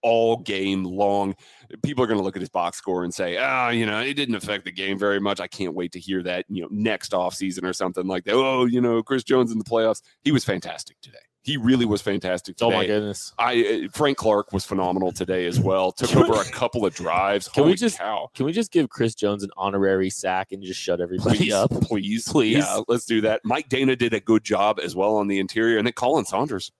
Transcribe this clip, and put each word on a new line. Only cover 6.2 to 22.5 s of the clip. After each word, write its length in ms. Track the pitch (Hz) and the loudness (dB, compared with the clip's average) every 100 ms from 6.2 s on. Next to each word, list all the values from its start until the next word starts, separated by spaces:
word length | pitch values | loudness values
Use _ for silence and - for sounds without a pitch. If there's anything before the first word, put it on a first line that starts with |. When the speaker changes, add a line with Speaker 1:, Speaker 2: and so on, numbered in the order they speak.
Speaker 1:
that, 200 | 90 90 - | -4 -6 -6
you 140 | 95 | -8
know, 60 | 82 | -6
next 420 | 104 113 101 - | -4 -2 -2 -2
offseason 520 | 95 90 - 95 90 | -2 -2 -4 -6 -4
or 80 | 92 | -6
something 340 | 90 92 90 92 | -2 -4 -2 -4
like 180 | 92 | -4
that. 100 | 98 | 0
"Oh, 300 | 117 135 127 123 | 0 2 2 2
you 140 | 123 | 2
know, 220 | 120 117 | 2 2
Chris 220 | - 131 | 0 -4
Jones 260 | - 131 117 | 2 2 2
in 80 | 110 | -2
the 60 | |
playoffs." 380 | 101 113 110 107 - _ | 0 2 2 0 -8 _
He 80 | 147 | 0
was 120 | 139 | 2
fantastic 560 | - 92 - 80 - _ | 2 -4 -6 -12 -14 _
today. 180 | - - _ _ | -20 -20 _ _
He 140 | - 147 | -8 0
really 300 | 117 131 117 | 4 4 4
was 160 | 101 | 2
fantastic 540 | 107 98 92 90 - 87 | 0 -2 -2 -4 -6 0
Speaker 2:
Oh, 100 | 117 | 2
my 120 | - | 2
Speaker 1:
today. 120 | 95 | 2
Speaker 2:
goodness. 380 | 104 104 98 - - | 0 -2 -6 -10 -2
Speaker 1:
I, 460 | 117 120 104 107 82 | 2 2 2 0 -2
uh, 20 | |
Frank 240 | - 147 139 | 0 0 2
Clark 340 | 113 104 104 | 2 2 2
was 140 | 98 - | -4 -4
phenomenal 460 | 98 90 92 92 | -2 0 0 -2
today 340 | 87 90 90 87 | -2 -2 -2 0
as 120 | 87 | 0
well. 340 | 95 95 92 | 2 2 0
Took 180 | - 123 | -2 2
Speaker 2:
Can 80 | 135 | 4
we 60 | 120 | 4
Speaker 1:
over 140 | 110 | 2
a 20 | |
couple 400 | 95 - 120 123 | 0 -4 -4 0
of 100 | 98 | -2
drives. 540 | - 85 87 98 101 - | -2 -2 0 2 0 0
Speaker 2:
can 140 | - | 4
we 60 | 151 | 4
Speaker 1:
Holy 80 | 190 | 4
Speaker 2:
just, 200 | 226 - | 0 -2
Speaker 1:
cow. 300 | - 214 - | -4 -6 -8
Speaker 2:
can 100 | - | -4
we 80 | 135 | -2
just 180 | 185 220 | -2 0
give 200 | 170 135 | 2 2
Chris 240 | - 113 | 0 -2
Jones 280 | - 104 101 | 2 -2 -2
an 60 | 98 - | -6 -4
honorary 540 | 95 98 98 95 95 | -2 2 2 2 0
sack 420 | - 95 92 95 | -2 -2 -2 -4
and 100 | 95 | -10
just 160 | 95 92 | -10 -8
shut 220 | - 87 | -4 -2
everybody 380 | 87 92 110 107 | -2 -2 0 2
Speaker 1:
Please, 140 | - | 2
Speaker 2:
up? 160 | 101 107 | 2 2
Speaker 1:
please, 580 | - - 107 95 113 - | 0 -2 -2 -2 -4 0
Speaker 2:
Please. 280 | 151 110 | 2 4